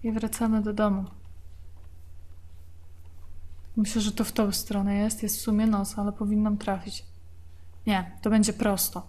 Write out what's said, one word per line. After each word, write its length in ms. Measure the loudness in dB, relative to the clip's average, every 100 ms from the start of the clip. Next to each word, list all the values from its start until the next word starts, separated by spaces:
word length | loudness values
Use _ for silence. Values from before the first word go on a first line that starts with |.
I 80 | 0
wracamy 500 | 0 0 2 4 4
do 120 | 4
domu. 320 | 4 4 4 0 -8 -14 -12 -12 -12 -12 -12 -14 -14 -12 -12 -12 -12 -12 -14 -14 -14 -14 -14 -12 -12 -10 -8 -8 -10 -4 0
Myślę, 240 | 2 2
że 100 | 0
to 120 | 0
w 80 | 0
tą 200 | 2 2
stronę 440 | 0 -2 0 2 4
jest. 280 | 2 0
Jest 140 | -2 -2
w 40 |
sumie 260 | 2 4 6
noc, 320 | 4 0 0
ale 120 | -2
powinnam 460 | 0 2 4 4 2
trafić. 480 | 0 -2 -2 -10 -12 -14 -14 -14 -14 -14 -14 -6 0
Nie, 240 | 2 0 -2
to 80 | 4
będzie 240 | 6 6
prosto. 540 | 4 2 4 0 -4